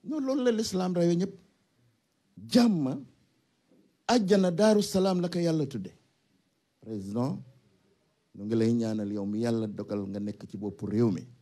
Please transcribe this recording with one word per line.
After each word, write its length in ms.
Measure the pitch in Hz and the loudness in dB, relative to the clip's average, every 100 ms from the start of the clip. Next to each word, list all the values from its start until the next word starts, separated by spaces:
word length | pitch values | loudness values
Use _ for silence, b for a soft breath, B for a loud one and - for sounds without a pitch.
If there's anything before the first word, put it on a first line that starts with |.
Non, 160 | - 302 | -6 -4
loolu 240 | 269 277 247 | -2 0 2
la 60 | |
l'islam 420 | 220 226 185 185 | 0 -2 -2 0
rawee 220 | 175 170 170 | 2 2 2
ñëpp. 180 | 190 - _ _ _ _ _ _ _ _ _ - 113 | -2 -6 _ _ _ _ _ _ _ _ _ -20 2
Jàmm, 580 | 247 240 175 131 160 127 _ _ _ _ _ _ _ _ _ - | 4 4 2 -2 -4 -10 _ _ _ _ _ _ _ _ _ 0
àjjana, 440 | 240 185 202 185 | 2 4 4 4
Daaru 300 | 170 214 208 | 4 6 4
Salaam 400 | 196 190 190 180 | 4 2 2 2
la 80 | 175 | 0
ko 100 | 180 | 0
Yàlla 260 | 170 160 139 | 2 0 -2
tudde. 260 | 113 92 _ _ _ _ _ _ _ _ _ | -6 -10 _ _ _ _ _ _ _ _ _
Président, 600 | 110 107 98 110 135 180 127 - _ _ _ _ _ _ _ 98 | -10 -8 -4 -2 -2 -4 -12 -20 _ _ _ _ _ _ _ -12
ñu 80 | 104 | -2
ngi 100 | 113 | 2
lay 180 | 113 | 2
ñaanal 380 | 117 113 107 101 | 2 0 -2 -4
yow 140 | 104 101 | -4 -4
mi 140 | 104 | -2
Yàlla 280 | 117 113 110 | 0 -2 -4
dogal 380 | 98 101 104 98 | -8 -6 -6 -4
nga 120 | 101 | -6
nekk 260 | 101 98 90 | -8 -8 -12
ci 80 | - | -8
boppu 280 | 101 - 101 | -8 -8 -4
réew 240 | 104 117 | 0 2
mi. 140 | 87 - - | 0 -8 -20